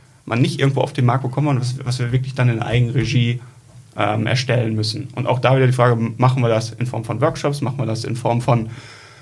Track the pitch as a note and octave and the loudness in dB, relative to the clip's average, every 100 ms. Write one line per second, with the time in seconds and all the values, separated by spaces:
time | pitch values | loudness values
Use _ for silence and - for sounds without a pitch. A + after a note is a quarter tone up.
0 | - _ - A2+ D#3+ - C3+ C3 - - | -20 _ -4 0 0 2 0 2 -2 0
1 | B2 B2+ B2+ C#3 D3+ B2+ A#2+ - A#2+ B2 | 2 2 -2 -2 0 0 -2 -4 -4 -4
2 | A#2+ B2+ B2+ - B2 A2 G#2+ A#2 A#2+ A#2+ | -2 -2 -2 0 2 2 0 2 2 0
3 | A2+ A#2+ A#2+ A#2+ - - - - - - | 0 2 2 -2 -8 -20 -20 -20 -12 -2
4 | G#2 G#2+ G2+ B2+ - A#2+ A2+ A2 G#2+ G#2+ | 0 0 0 0 0 0 0 -2 -2 -6
5 | G#2 - B2 A#2+ A#2+ C3+ B2+ B2 B2 A2+ | -8 -4 -2 2 4 4 4 4 4 2
6 | A2+ A2 B2+ C3 A#2+ A2 A2 - B2 A2+ | 0 0 2 2 2 2 -2 -4 -4 -4
7 | A2 A2 D3+ D#3+ D3 C#3+ A#2 - A2+ A2 | -6 0 0 0 -2 -2 -4 -2 -4 -4
8 | - A2 A#2 A#2+ - A#2 A2 - - - | -4 -4 0 0 2 0 0 -8 -16 -20
9 | - - | -20 -20